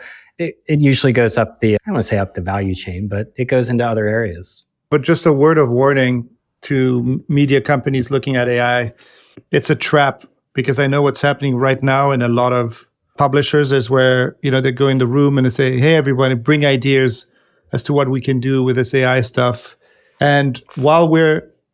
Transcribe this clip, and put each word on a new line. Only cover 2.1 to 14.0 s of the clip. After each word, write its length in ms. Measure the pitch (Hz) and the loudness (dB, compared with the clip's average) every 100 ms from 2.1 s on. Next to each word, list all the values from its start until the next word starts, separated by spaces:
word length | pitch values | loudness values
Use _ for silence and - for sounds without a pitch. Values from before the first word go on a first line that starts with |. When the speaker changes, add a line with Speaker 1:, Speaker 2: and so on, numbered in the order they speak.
| 104 | -4
Speaker 1:
up 160 | 95 | -4
the 60 | - | -8
value 340 | 90 98 98 | -6 -4 -4
chain, 340 | 92 - 90 101 | -6 -8 -8 -6
but 240 | 101 107 - | -6 -8 -8
it 100 | 123 | -2
goes 220 | 127 117 | -2 0
into 160 | 120 | -2
other 220 | 120 110 107 | -2 -2 -2
areas. 580 | 113 107 87 95 - _ _ - | -2 -4 -8 -16 -20 _ _ -2
Speaker 2:
But 120 | 147 | -2
just 240 | 135 165 165 | 0 0 2
a 60 | |
word 260 | 139 151 160 | 4 4 4
of 100 | 123 | 2
warning 580 | 120 135 139 127 123 120 _ _ _ | 2 2 2 0 -2 -6 _ _ _
to 400 | - 139 131 123 | -4 0 0 0
m-, 200 | 123 131 - | -2 -4 -2
media 320 | 143 143 139 | 0 2 0
companies 500 | 135 139 139 135 117 | 0 -2 0 -2 -2
looking 260 | 135 139 127 | -4 -2 -2
at 120 | 123 | 0
A 120 | 120 | 0
I, 340 | 120 123 117 - _ _ _ - - | 0 0 -4 -10 _ _ _ -20 -4
it's 200 | 147 - | -2 0
a 40 | |
trap, 500 | 151 - 151 139 - - _ _ | -2 0 2 2 -2 -16 _ _
because 240 | - 131 131 | -6 -2 0
I 80 | 139 | 0
know 160 | 143 | 2
what's 180 | 143 - | 0 0
happening 360 | 143 143 139 123 | -2 0 -2 0
right 260 | 135 131 | 0 0
now 300 | 135 139 139 | 0 0 0
in 100 | 131 | 0
a 60 | 120 | 0
lot 240 | 120 123 | 0 0
of 340 | 123 117 - _ _ _ - | 0 -2 -8 _ _ _ -2
publishers 540 | 143 143 - 147 135 | 0 2 2 0 2
is 180 | 139 113 | 0 2
where, 460 | 131 | 2